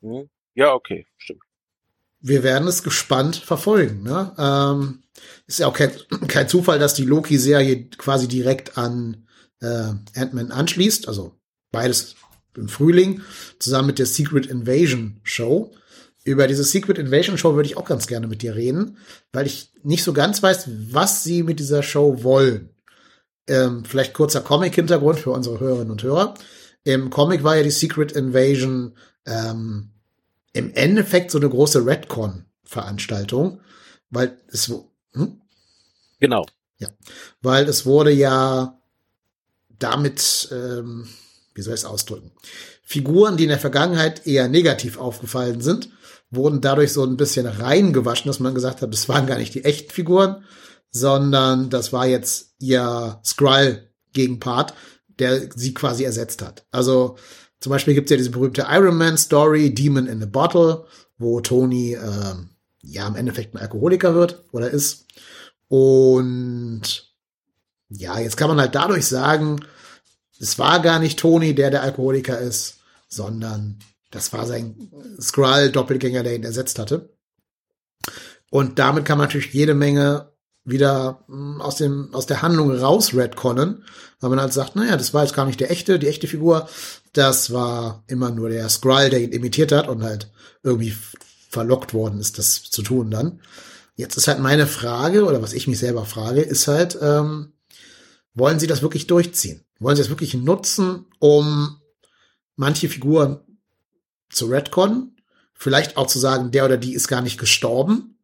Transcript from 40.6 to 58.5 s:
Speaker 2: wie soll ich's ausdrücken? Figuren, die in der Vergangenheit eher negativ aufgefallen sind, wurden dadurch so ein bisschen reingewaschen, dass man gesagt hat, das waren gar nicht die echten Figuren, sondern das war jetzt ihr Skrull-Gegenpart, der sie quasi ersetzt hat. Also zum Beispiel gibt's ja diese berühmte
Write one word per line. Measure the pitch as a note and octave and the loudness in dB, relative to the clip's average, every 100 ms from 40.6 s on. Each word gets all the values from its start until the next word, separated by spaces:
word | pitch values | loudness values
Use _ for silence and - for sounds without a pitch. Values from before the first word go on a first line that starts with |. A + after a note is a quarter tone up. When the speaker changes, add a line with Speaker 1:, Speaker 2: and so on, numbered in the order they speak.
| B2 B2 A#2+ A#2 A#2 - _ _ _ | -8 -8 -10 -14 -16 -20 _ _ _
Speaker 2:
wie | - | -14
soll | G2+ | -10
ich's | A2+ | -8
ausdrücken? | - G#2+ - A2 - _ - - - - | -8 -8 -10 -12 -16 _ -20 -20 -20 -20
Figuren, | _ D3 C#3 E3 G#3+ F3 | _ -6 0 4 4 4
die | |
in | D#3+ | 0
der | C#3+ | 0
Vergangenheit | C#3+ C#3 E3 F3 D#3+ D#3+ - | 0 0 0 2 0 -2 0
eher | C#3 B2+ | 2 4
negativ | D3 E3 C3+ B2 - | 4 4 2 -4 -8
aufgefallen | B2+ A#2 A2+ B2+ B2 A#2+ | -10 -10 -8 -6 -4 -4
sind, | B2+ G#3+ - _ - - _ | -2 -2 -4 _ -20 -20 _
wurden | B2 C#3 C#3+ | -2 0 2
dadurch | C3+ C#3 C#3+ | 2 4 2
so | - C3 | 2 -2
ein | B2+ | 0
bisschen | C#3+ - A#2+ | 0 0 -4
reingewaschen, | G#2 B2 D#3 G3+ C#3 A#2 A#2+ C#3+ | -4 2 4 4 2 0 -2 -4
dass | - | -4
man | B2+ C3 | -2 -2
gesagt | B2+ B2+ | -4 -4
hat, | B2 | -6
das | G#2+ - | -6 -2
waren | C3+ C3 | 0 0
gar | B2 | -2
nicht | A2+ | -4
die | C3 D3 | -4 -2
echten | D3 - | -2 -6
Figuren, | - E3 F#3 F#3+ G3 - - - _ _ | -8 2 4 4 0 -14 -20 -20 _ _
sondern | A#2+ C3 C3+ C#3 C#3 C3 C3 C3 | -2 2 2 2 2 4 2 0
das | B2+ A#2 | -4 -2
war | B2+ B2+ | -2 0
jetzt | B2+ B2 - - _ | 0 -2 -8 -10 _
ihr | C3 B2+ B2 A#2+ A#2 A2 | 0 2 2 -4 -6 -8
Skrull-Gegenpart, | - - C#3+ C3+ C#3 C3 - _ _ - C3 B2 B2+ B2 - - - _ _ _ | -8 0 4 6 4 2 -10 _ _ -2 -2 -2 -4 -2 -4 -6 -20 _ _ _
der | B2+ C3 - - | 0 0 -2 -8
sie | B2+ B2+ | -8 -4
quasi | D3 A#2+ | -4 -2
ersetzt | C3 A2+ A#2 - | -4 -4 -8 -10
hat. | G#2 - _ | -14 -16 _
Also | B2+ B2+ C3 B2+ B2+ - - _ _ | -2 2 2 2 -4 -20 -20 _ _
zum | C3+ | -4
Beispiel | C#3 - | -2 2
gibt's | C#3 C#3 | 2 4
ja | C#3 | 2
diese | B2+ | 2
berühmte | A#2+ C3+ | 0 -2